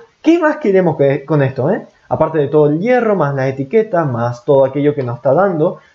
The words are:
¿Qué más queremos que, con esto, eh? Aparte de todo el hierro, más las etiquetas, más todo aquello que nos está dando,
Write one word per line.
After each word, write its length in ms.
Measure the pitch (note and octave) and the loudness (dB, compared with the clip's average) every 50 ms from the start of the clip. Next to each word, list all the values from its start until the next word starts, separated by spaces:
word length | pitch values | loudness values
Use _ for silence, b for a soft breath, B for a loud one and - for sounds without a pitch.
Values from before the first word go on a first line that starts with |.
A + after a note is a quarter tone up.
| B B B _ | B B B _
¿Qué 160 | - D4+ E4+ | 0 2 2
más 200 | F4 D#4+ D4+ D4+ | 2 2 0 -2
queremos 400 | D4+ - G#3 F#3 F#3 F#3 E3 D3 | -2 0 0 2 2 2 2 0
que, 260 | - - C#3 C#3 D3 - | 2 2 0 0 -2 -2
con 180 | - D#3+ D3 | -2 0 0
esto, 300 | C3+ B2+ - - B2 E3 | 0 0 -2 -2 -2 -2
eh? 160 | A3 - - b b b b - | -2 -4 -6 b b b b -6
Aparte 300 | B2+ C3 D#3+ D#3+ D3+ D3+ | -2 -2 -2 0 0 -2
de 80 | C#3 | -2
todo 200 | B2+ D#3+ D3+ D3+ | 0 2 2 2
el 120 | D3 D3+ E3 | 2 2 0
hierro, 360 | G3 B3 B3+ B3 A#3 G#3+ G3+ | 0 0 0 2 2 0 0
más 180 | F3+ D3 C#3+ C#3 | 0 -2 -2 -2
las 140 | C3+ C3 | -2 -2
etiquetas, 580 | C3+ C3 C#3 C3+ - A3+ A3 A3 A3 F3 E3+ D#3+ | -4 -4 -6 -6 -2 0 -2 0 0 -2 -2 -2
más 380 | C#3 A#2+ A2+ A#2+ A#2+ A#2+ - - | -2 -2 -2 -4 -4 -6 -4 -2
todo 220 | - C#3 C3+ C3+ | 2 4 4 4
aquello 280 | B2+ - D3 C#3+ D3 C#3+ | 2 0 0 0 0 0
que 100 | D3 B2+ | -2 -4
nos 140 | A#2+ A#2 | -6 -8
está 160 | - - C3+ C3+ | -4 -2 0 2
dando, 460 | E3+ G3 G3+ F3 D3 D#3 F#3+ G3+ B B B | 2 2 0 0 0 -2 -2 -2 B B B